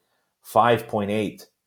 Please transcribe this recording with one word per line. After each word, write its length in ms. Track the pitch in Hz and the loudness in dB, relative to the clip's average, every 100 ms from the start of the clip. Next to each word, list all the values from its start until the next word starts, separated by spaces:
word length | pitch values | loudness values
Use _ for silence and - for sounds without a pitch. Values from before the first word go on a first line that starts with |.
| _ _ _ _ | _ _ _ _
five 440 | - 113 117 117 - | -2 2 4 2 -2
point 240 | 110 101 | -4 -2
eight 360 | 107 98 - - _ | -2 -4 -8 -18 _